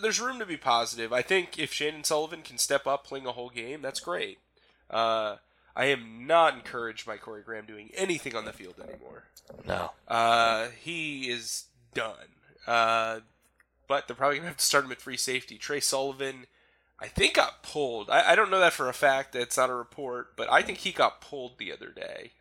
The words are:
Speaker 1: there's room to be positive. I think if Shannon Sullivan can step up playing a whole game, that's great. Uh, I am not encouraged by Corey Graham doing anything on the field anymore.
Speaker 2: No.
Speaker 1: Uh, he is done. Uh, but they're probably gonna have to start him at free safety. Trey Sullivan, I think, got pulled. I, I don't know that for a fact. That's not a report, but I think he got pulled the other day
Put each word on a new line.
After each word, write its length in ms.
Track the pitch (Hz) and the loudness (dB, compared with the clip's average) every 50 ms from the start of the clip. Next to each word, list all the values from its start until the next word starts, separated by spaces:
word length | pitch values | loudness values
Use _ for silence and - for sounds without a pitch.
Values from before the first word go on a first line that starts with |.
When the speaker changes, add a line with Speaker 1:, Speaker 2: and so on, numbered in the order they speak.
Speaker 1:
there's 180 | 202 220 202 202 | 0 0 0 0
room 200 | 233 254 262 240 | -2 -4 -4 -6
to 60 | 220 | -8
be 120 | 185 160 | -8 -8
positive. 560 | 135 - 135 120 117 117 113 117 117 117 110 120 | -2 2 2 4 4 2 0 -4 -6 -4 0 0
I 80 | 127 | 0
think 380 | 123 - 190 190 175 - - 156 | 2 2 0 0 0 -2 -6 -6
if 120 | 151 - | -6 -4
Shannon 320 | - - 147 151 156 156 147 | -4 -4 -4 -4 -4 -4 -2
Sullivan 380 | - 160 151 156 156 170 160 | 0 0 0 -2 -4 -8 -14
can 160 | 151 - 131 | -14 -10 -4
step 300 | 120 - - 143 139 - | -4 0 0 0 0 0
up 160 | 139 139 139 - | 0 -2 -2 -4
playing 220 | - 139 139 131 | -8 -12 -8 -8
a 40 | 127 | -8
whole 180 | 117 123 120 123 | -8 -8 -12 -10
game, 320 | 120 120 113 123 143 156 135 | -10 -10 -10 -10 -10 -8 -8
that's 160 | 135 135 - | -8 -8 -8
great. 400 | - 175 175 180 123 98 95 - _ _ _ _ _ _ _ _ _ - | -8 -6 -6 -6 -6 -8 -10 -14 _ _ _ _ _ _ _ _ _ -6
Uh, 460 | - 110 113 113 113 113 110 107 101 - _ _ _ _ _ _ _ | -2 0 2 2 2 0 -2 -4 -6 -8 _ _ _ _ _ _ _
I 100 | - 127 | 0 2
am 400 | 139 139 123 117 113 113 117 123 | 2 2 0 -4 -12 -16 -10 0
not 300 | 143 160 170 165 151 135 | 4 6 6 6 6 4
encouraged 500 | 123 117 - - 123 117 113 110 - - | 0 -8 -10 -8 -8 -8 -8 -8 -10 -10
by 120 | 113 107 | -10 -10
Corey 260 | 104 - 113 110 104 101 | -10 -12 -14 -14 -14 -12
Graham 220 | 113 110 107 107 | -12 -12 -12 -12
doing 260 | 110 107 104 104 110 - | -14 -16 -16 -18 -12 -6
anything 400 | 185 190 190 170 143 - 139 117 | -4 -2 -2 -2 -4 -6 -6 -8
on 100 | 113 107 | -6 -8
the 80 | 110 104 | -8 -12
field 220 | - 98 90 90 - | -14 -16 -18 -18 -16
anymore. 460 | - - - - 64 64 - - - _ _ - _ - - - - | -16 -16 -16 -16 -18 -18 -18 -20 -20 _ _ -20 _ -20 -20 -12 -6
Speaker 2:
No. 240 | - 92 92 87 80 - _ _ | -4 -4 -4 -4 -6 -10 _ _
Speaker 1:
Uh, 600 | - 117 113 117 117 117 117 117 113 113 110 113 123 117 - | -2 2 4 6 6 6 6 6 4 4 2 -2 -6 -8 -12
he 480 | - 160 170 165 156 151 143 135 131 123 | -10 -8 -8 -6 -6 -6 -6 -6 -6 -6
is 360 | 120 120 113 - - - - _ _ _ _ _ - | -6 -6 -6 -8 -10 -10 -10 _ _ _ _ _ -6
done. 220 | 123 117 110 98 - - - _ _ _ _ _ _ - | -6 -6 -6 -8 -14 -20 -20 _ _ _ _ _ _ -4
Uh, 540 | - 117 117 113 113 113 113 113 113 113 113 110 _ _ _ _ _ _ _ _ _ _ _ _ | 0 2 4 4 4 4 2 2 0 -4 -6 -10 _ _ _ _ _ _ _ _ _ _ _ _
but 200 | - 139 139 - | -2 -2 -2 -2
they're 80 | - 120 | -6 -4
probably 220 | 120 135 143 143 | 0 0 0 0
gonna 100 | 131 131 | -2 -4
have 100 | 170 151 | -8 -4
to 80 | - - | -2 0
start 200 | - - 143 139 | 4 4 4 2
him 60 | 131 | 0
at 100 | 123 - | -6 -12
free 160 | - 135 127 | -10 -8 -6
safety. 400 | 123 - - 127 131 - - - 101 | -4 -2 -2 -2 -2 -4 -8 -14 -12
Trey 200 | - - 147 143 | -6 -4 -2 -2
Sullivan, 680 | - - - 135 135 139 135 135 139 135 135 131 120 _ _ _ _ _ _ _ _ _ _ - | 0 0 0 0 0 -2 -4 -4 -6 -6 -6 -10 -16 _ _ _ _ _ _ _ _ _ _ -14
I 80 | - | -14
think, 280 | - - 175 208 302 - | -8 0 2 2 4 6
got 260 | 330 - - - - | 4 4 2 -2 -10
pulled. 480 | - - - 151 143 127 117 110 101 95 | -16 -8 -4 -2 -2 -2 -4 -6 0 4
I, 220 | 127 156 170 190 | 4 6 8 8
I 40 | 170 | 8
don't 140 | 202 214 190 | 6 6 4
know 100 | 185 190 | 4 6
that 140 | 180 165 - | 6 6 4
for 160 | - 139 127 | 2 -2 -4
a 40 | 123 | 0
fact. 400 | - 151 139 135 135 135 - - | 4 4 4 4 2 0 -4 -4
That's 240 | 123 120 - - | -4 -4 0 2
not 120 | 135 127 127 | 2 2 2
a 60 | 127 | 2
report, 600 | 120 117 - - - 139 127 123 123 120 - _ | -4 -8 -10 -12 -10 -8 -8 -8 -8 -10 -10 _
but 160 | - 120 - | -6 2 4
I 120 | 127 156 185 | 6 6 6
think 160 | - 190 - | 2 -2 -6
he 120 | - 196 | -6 -4
got 300 | 170 - 135 104 - - | 2 4 4 4 2 -2
pulled 380 | - - - 139 123 123 123 - | -12 -12 -10 -10 -10 -12 -12 -12
the 120 | 110 87 | -10 -10
other 180 | 73 - - - | -10 -10 -12 -16
day 420 | - - - - - - - - _ _ | -12 -12 -12 -10 -10 -12 -16 -18 _ _